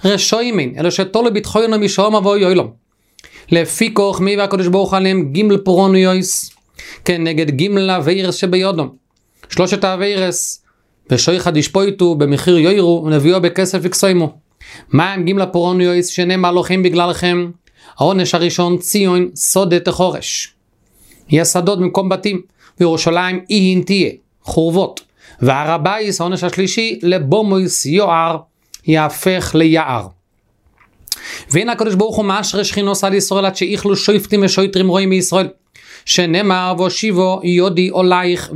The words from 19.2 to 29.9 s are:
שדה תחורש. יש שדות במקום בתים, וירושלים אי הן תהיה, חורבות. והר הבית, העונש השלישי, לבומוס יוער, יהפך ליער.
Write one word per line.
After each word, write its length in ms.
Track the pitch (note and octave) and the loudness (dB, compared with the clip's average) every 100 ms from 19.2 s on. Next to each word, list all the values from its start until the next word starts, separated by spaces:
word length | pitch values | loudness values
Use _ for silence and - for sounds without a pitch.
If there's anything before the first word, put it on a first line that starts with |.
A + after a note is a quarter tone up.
| F3+ - | -2 -4
שדה 440 | - F#3+ G3 F3 | -2 0 2 0
תחורש. 760 | F3 E3 F3+ - - - - _ _ _ _ _ _ _ - | 0 0 -2 -2 -8 -8 -10 _ _ _ _ _ _ _ -2
יש 200 | D3 E3+ | 0 2
שדות 300 | F3+ F3 G3 | 0 0 0
במקום 300 | F3+ - F#3 | 0 0 -2
בתים, 340 | F#3 G#3 F#3 - _ _ - | -2 -4 -6 -8 _ _ 0
וירושלים 600 | F3 D#3+ E3+ E3+ F3+ F#3 F#3 | 0 2 0 0 -2 -4 -2
אי 220 | G#3 F#3 | 2 2
הן 100 | F#3 | 2
תהיה, 280 | F3 G3 C#3 - _ _ | 0 0 0 -4 _ _
חורבות. 580 | - - E3 E3+ F3+ - - _ - - | -4 -2 0 0 -2 -6 -20 _ -20 -4
והר 300 | B2 C3+ D#3 | 0 0 -2
הבית, 500 | E3 D#3+ G#3 G#3+ F#3 | -2 -2 -2 -4 -4
העונש 240 | E3+ F#3 | -4 -4
השלישי, 540 | F3 F3+ F#3+ - A3+ F3 | -4 -2 -2 -2 -4 -2
לבומוס 840 | F3 F3+ C#3 G3+ G#3+ F#3+ F3+ - C3+ | 0 0 2 0 2 0 0 -2 -2
יוער, 500 | E3+ G3+ E3 E3 D#3+ - _ _ - - | 0 2 0 0 -4 -10 _ _ -8 0
יהפך 680 | D#3 D3+ - F#3 F#3 - | 0 0 -2 -2 -2 0
ליער. 520 | D#3+ D#3+ D#3+ D3+ | 2 4 2 0